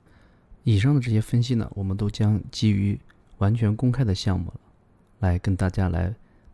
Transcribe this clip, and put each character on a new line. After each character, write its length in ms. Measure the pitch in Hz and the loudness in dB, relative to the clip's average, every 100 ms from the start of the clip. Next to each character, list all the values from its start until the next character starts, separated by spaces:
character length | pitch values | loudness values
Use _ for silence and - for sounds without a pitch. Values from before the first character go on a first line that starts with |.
| _ _ _ _ _ - | _ _ _ _ _ -6
以 160 | - 101 | 0 2
上 160 | 123 147 | 4 2
的 60 | |
这 100 | 120 | 2
些 100 | 107 | 0
分 220 | - 120 | 2 0
析 100 | 120 | 0
呢， 160 | 117 - - | -2 -2 -6
我 80 | |
们 120 | 95 98 | -4 -2
都 140 | 104 | -2
将 320 | - 104 107 - | 0 2 0 -2
基 220 | - 110 | 0 2
于 280 | 98 101 123 - _ _ - | 2 0 -4 -8 _ _ -2
完 160 | 98 | 0
全 220 | 113 107 107 | 2 0 0
公 160 | 127 | 0
开 120 | 120 | 0
的 120 | 117 92 | 0 0
项 240 | 101 90 | -2 -2
目 120 | 85 - _ _ _ _ _ _ | -4 -12 _ _ _ _ _ _
来 180 | 92 90 | 0 0
跟 180 | - 92 | 0 -2
大 140 | 92 | -2
家 200 | - 92 | 0 -2
来 240 | 85 87 110 - _ - | -2 -4 -6 -16 _ -18